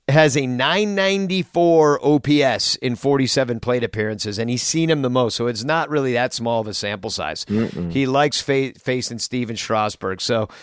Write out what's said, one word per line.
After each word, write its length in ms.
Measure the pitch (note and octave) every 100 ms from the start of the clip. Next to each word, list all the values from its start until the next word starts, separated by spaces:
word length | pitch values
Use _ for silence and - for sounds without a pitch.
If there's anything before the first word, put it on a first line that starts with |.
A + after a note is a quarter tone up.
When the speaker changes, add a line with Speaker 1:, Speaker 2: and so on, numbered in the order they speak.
| -
Speaker 1:
has 280 | D3 D3+ C3+
a 100 | C3
nine 480 | B2 C#3 F#3 G#3+
ninety-four 1040 | G3 F#3+ G3 F#3+ F#3 E3+ E3+ E3+ E3 D3+ C#3+
O 160 | C#3 D3
P 240 | C#3+ D3
S 340 | C3+ A2 - -
in 180 | B2+ A#2
forty-seven 640 | C#3 C#3 C3 - B2 A2+
plate 240 | B2 B2
appearances, 540 | A2+ A2 G#2+ G#2 G#2+ G2+
and 100 | A#2
he's 120 | B2
seen 280 | - D#3+ E3
him 120 | D#3
the 80 | C3
most, 240 | B2+ A#2 -
so 100 | A#2+
it's 180 | A2
not 240 | C3 E3 D3
really 220 | D3 C3+
that 180 | A#2+ B2
small 260 | - A#2 A#2
of 60 | G#2+
a 80 |
sample 360 | G2 G#2 G#2 G#2+
size. 340 | F#2+ D#2 D#2 -
Speaker 2:
Mm-mm. 440 | G#2 A2+ - F2
Speaker 1:
He 140 | G#2+ C3
likes 340 | C#3 D3 -
fa-, 320 | - C3+ C3+
facing 440 | - - B2+ - A#2
Steven 380 | - B2+ A#2 A2
Strasburg, 640 | - A2 G#2+ - F#2+ F#2+
so 280 | - A#2 G#2+ -